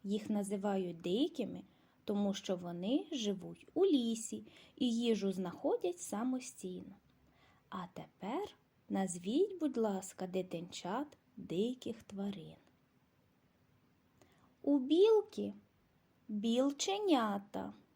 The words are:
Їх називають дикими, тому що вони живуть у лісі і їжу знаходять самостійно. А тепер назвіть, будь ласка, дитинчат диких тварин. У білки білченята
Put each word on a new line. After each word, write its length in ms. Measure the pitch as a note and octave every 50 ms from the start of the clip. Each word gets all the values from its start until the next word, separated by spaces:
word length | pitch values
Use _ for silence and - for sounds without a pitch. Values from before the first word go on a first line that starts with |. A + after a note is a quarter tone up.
| -
Їх 260 | G3 G3+ G#3+ G#3+ -
називають 680 | A3 G#3 G3+ F#3+ G3+ G3+ F#3+ G#3 G3 G3 F#3 F3+ E3+ E3
дикими, 600 | - F3+ F3+ A3+ D4 E4 - - A3+ - - F3+ - - _ _ _ _ _ _ _
тому 300 | - G#3 G#3 G3+ G3+ G3
що 220 | - - - F#3+
вони 500 | F3+ F3 F3 E3+ F3 F3+ G#3 B3+ D#4+ G4 - E4
живуть 540 | C4 A3 G#3 G3 F3 F3 E3+ E3+ - - - _
у 100 | D4+ F#4+
лісі 600 | G4 D#4 C4 A#3 A3+ A3+ A3+ A3+ - - G#3+ G#3+ - - - - - _
і 200 | - B3+ B3 A3+
їжу 360 | A3+ A#3+ A#3+ A3+ G3 G3 G3 F3+
знаходять 680 | F#3 F#3+ F3 E3 - - C#4+ G#4+ A#4+ - F4+ F4 -
самостійно. 920 | - - - G3+ A#3 B3+ B3+ B3+ B3+ - - - - F#3 F3+ F3+ - F#3+ F#3+ - _ _ _ _ _ _ _ _ _ _ _ _ _ _
А 180 | - F#3+ F3+ F3 _
тепер 540 | - D#3+ - _ _ - F#3+ B3 F4 G#4 - - _ _ _ _ _ _ _
назвіть, 720 | G3+ G3 F#3+ F#3 E3+ F3 F3 F#3+ A#3 D4+ G4 G#4+ G4 F4
будь 160 | D#4 D4 B3
ласка, 500 | A#3 A3+ G#3+ G3 F#3+ F#3 - - - F#3
дитинчат 800 | F3+ F3+ F#3 F3+ F#3 - E3+ E3+ F3 - - - F3 G3 B3 D4 D4 - _ _ _ _
диких 680 | - - - D#3 F3 G#3 A#3+ B3+ B3+ - - A3+ - -
тварин. 540 | _ - G3 G3 G3+ G3+ G3 D#3 D#3 D#3+ - _ _ _ _ _ _ _ _ _ _ _ _ _ _ _ _ _ _ _ _ _ _ _ _ _ _ _ _ _ _ _ _ - _ _ _ _ _ _ _ -
У 160 | C#4 C#4+ C#4+
білки 760 | B3+ C4+ D4+ E4+ G4 A4 A4 G#4+ G4+ G#4 - - G3+ G3+ G3+ - _ _ _ _ _ _ _ _ _ _ _ _ _ -
білченята 1400 | G#3+ G#3 G3+ A3+ A3+ B3 C4 C#4 C#4 - - - F#4+ G#4 G#4+ G4 D#4+ B3+ A3+ G#3+ G3+ G3+ G3 - - F#3+ G3 G3+ - - - _ _